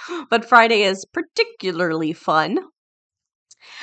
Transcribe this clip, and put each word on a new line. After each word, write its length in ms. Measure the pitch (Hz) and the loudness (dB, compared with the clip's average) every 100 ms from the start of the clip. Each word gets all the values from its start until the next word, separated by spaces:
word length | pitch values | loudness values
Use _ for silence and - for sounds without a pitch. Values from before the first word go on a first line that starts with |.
| - 339 262 | -12 -10 -2
but 160 | 240 | -2
Friday 380 | - 240 226 220 | 4 6 6 4
is 240 | 196 190 - | 0 -2 -6
particularly 1000 | - 311 - 466 466 185 165 175 160 156 | -8 -4 -4 -4 -6 -6 -2 -2 -2 -4
fun. 460 | 165 - 156 156 285 370 _ _ _ _ _ _ _ _ _ - - | -4 -2 0 0 -2 -6 _ _ _ _ _ _ _ _ _ -20 -16